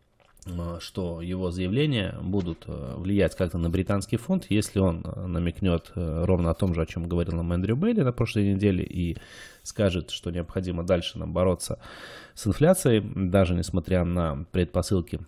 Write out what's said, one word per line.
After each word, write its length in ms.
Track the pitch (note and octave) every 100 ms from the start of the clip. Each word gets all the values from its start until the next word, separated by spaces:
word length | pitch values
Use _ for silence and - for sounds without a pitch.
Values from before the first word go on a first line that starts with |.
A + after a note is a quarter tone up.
| _ _ _ _ F#2
э, 320 | F2 E2+ E2+
что 420 | - - F2 E2
его 300 | F2 F#2 F2+
заявления 640 | F2+ F#2 A#2+ D3+ A#2+ F2+ -
будут, 440 | F2 G2 E2+ E2 -
э, 280 | D2 B1+ C#2
влиять 400 | F2+ G2+ E2 -
как-то 200 | F2+ F2
на 120 | E2+
британский 460 | F#2 F#2 G2+ F#2+ B2
фунт. 300 | - F#3 -
Если 320 | G2+ - G2+
он, 240 | F#2 E2+
э, 220 | - - F#2
намекнет, 680 | E2+ F2 - F#2 E2+ -
э, 300 | F2+ E2 D#2+
ровно 260 | F2+ F2+ E2
о 40 |
том 200 | D#2+ F#2+
же, 80 | E2
о 40 | D#2+
чем 220 | F2 E2+
говорил 280 | F2 E2+ E2+
нам 160 | E2+
Эндрю 240 | F2 G2 B2
Бейли 240 | A3 A3+
на 100 | B2+
прошлой 420 | A#2+ A2+ A2 G2+
неделе, 300 | F#2+ G#2 F2+
и 340 | - F2+ E2+ - - - - -
скажет, 480 | - - G2+ F2 -
что 220 | - F2
необходимо 500 | F2 E2 F#2+ F2+ E2+
дальше 380 | F2 F2+ - D#2+
нам 120 | D#2+
бороться 460 | E2+ F#2 F2 - - - - - - -
с 140 | - G#2+
инфляцией, 520 | - D#3 F#3+ C3+ A2 F#2+ F2 F#2
даже 240 | G2 F2+
несмотря 500 | F2 F#2 F#2 - F2+
на 400 | F2 F2 E2 C#2+ E2
предпосылки 720 | F#2 F2 F#2 - F#2+ E2 D#2+